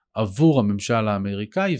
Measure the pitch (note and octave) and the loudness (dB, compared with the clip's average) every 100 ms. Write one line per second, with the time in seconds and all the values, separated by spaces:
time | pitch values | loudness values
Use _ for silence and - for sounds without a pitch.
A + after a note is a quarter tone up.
0 | _ - G#2+ G2 D#3+ C#3 G#2 G2+ - A#2 | _ -4 -4 2 4 4 2 -2 -2 -2
1 | G#2+ G2+ G2 G2+ G#2+ F#3 G3 | 0 -2 -4 -6 -6 -4 -2